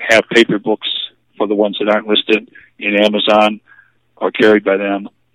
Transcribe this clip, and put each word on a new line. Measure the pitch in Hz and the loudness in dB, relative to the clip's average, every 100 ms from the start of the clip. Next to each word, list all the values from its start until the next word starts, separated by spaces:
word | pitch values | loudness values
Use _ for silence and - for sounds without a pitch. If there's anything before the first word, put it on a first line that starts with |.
| - | 0
have | 110 - | 0 2
paper | 117 117 107 | 2 2 0
books | 110 107 - - - _ _ - | -4 -4 -4 -8 -10 _ _ -6
for | |
the | 104 | -4
ones | 101 104 - | 0 -2 -2
that | 104 | -2
aren't | 107 107 | -2 0
listed | 107 - 110 - - - - | -2 0 -2 -4 -20 -20 -10
in | 101 | -4
Amazon | 104 104 104 101 107 107 107 _ _ _ _ _ | 0 0 0 2 2 2 -2 _ _ _ _ _
or | - 92 | -8 -6
carried | - 110 107 | 2 4 4
by | 101 98 | 2 -2
them, | 101 98 104 _ _ | -2 -6 -8 _ _